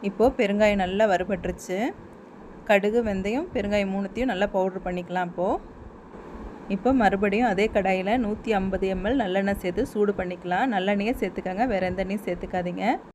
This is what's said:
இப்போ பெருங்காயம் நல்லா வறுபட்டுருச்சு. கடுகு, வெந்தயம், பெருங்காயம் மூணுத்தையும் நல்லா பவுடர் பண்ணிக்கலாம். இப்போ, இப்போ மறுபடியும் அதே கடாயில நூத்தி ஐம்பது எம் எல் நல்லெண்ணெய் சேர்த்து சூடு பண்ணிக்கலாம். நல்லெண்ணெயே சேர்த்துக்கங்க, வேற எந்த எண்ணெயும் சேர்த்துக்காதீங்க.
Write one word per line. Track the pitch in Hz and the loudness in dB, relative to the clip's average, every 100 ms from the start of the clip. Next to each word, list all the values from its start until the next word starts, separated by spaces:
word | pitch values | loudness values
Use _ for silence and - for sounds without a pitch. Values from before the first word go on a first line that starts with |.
| 202 | -4
இப்போ | 196 185 175 | 4 2 4
பெருங்காயம் | 208 202 214 202 | 2 4 4 4
நல்லா | 180 190 220 | 2 4 4
வறுபட்டுருச்சு. | 196 220 190 180 180 - 185 247 403 - - - - - - - | 4 2 -2 -4 -6 -4 -2 -2 -4 -14 -20 -20 -20 -18 -18 2
கடுகு, | 202 202 226 226 | 4 4 2 0
வெந்தயம், | 190 190 240 349 254 | -2 -2 -2 -2 -2
பெருங்காயம் | 202 208 196 196 | 0 0 0 -2
மூணுத்தையும் | 196 208 262 | -4 -2 -2
நல்லா | 185 202 | 2 0
பவுடர் | 196 190 185 180 | 2 0 0 -6
பண்ணிக்கலாம். | 180 175 180 175 | -6 -4 -2 -2
இப்போ, | 175 180 - - - - - - - - - - - - 196 | -2 0 0 -4 -18 -18 -18 -18 -18 -16 -14 -14 -14 -6 -2
இப்போ | 240 269 | 2 4
மறுபடியும் | 208 196 208 196 240 | 4 4 2 4 2
அதே | 190 214 | 2 2
கடாயில | 214 190 190 185 240 220 | 2 2 0 2 0 0
நூத்தி | 208 - 208 | -2 0 0
ஐம்பது | 190 190 190 | 0 0 0
எம் | 185 190 | 0 0
எல் | 269 | 0
நல்லெண்ணெய் | 208 185 196 202 | 2 0 0 0
சேர்த்து | 185 180 269 | -2 -2 -2
சூடு | 220 208 202 | 0 0 0
பண்ணிக்கலாம். | 185 180 175 180 254 208 | -4 -6 -2 0 2 0
நல்லெண்ணெயே | 185 202 202 262 | 2 0 0 -2
சேர்த்துக்கங்க, | 196 185 185 185 254 | -2 -4 -6 -2 0
வேற | 196 185 | 2 0
எந்த | 185 185 | -2 -2
எண்ணெயும் | 208 208 | -4 -4
சேர்த்துக்காதீங்க. | 175 185 185 175 175 196 294 - | -6 -4 -4 -4 -2 0 -2 -4